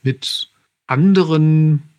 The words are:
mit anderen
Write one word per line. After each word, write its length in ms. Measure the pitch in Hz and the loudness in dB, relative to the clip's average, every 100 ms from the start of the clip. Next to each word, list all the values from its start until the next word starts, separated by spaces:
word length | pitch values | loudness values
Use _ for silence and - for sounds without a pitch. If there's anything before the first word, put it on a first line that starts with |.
mit 440 | 135 131 - - - _ _ _ - | -8 -8 -8 -12 -12 _ _ _ -8
anderen 960 | 131 185 190 170 160 156 156 156 147 - | -2 2 2 0 0 2 2 0 -2 -4